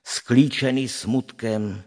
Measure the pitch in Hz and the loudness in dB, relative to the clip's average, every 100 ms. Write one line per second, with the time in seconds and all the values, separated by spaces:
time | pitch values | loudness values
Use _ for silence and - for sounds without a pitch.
0 | - - - 123 143 - 135 131 127 - | -10 -8 2 6 6 4 -2 0 -4 -6
1 | 101 127 - - 113 107 104 98 | -2 -2 -4 -8 -4 -2 -4 -8